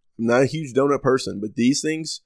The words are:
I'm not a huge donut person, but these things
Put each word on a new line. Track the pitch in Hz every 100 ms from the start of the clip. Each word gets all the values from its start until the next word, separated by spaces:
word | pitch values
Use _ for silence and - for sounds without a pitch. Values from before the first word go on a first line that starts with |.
| _ -
I'm | 117
not | 120
a | 135
huge | 156 143
donut | 123 143 139
person, | 139 131 - 95
but | 107 -
these | 120 147
things | 156 156 156 -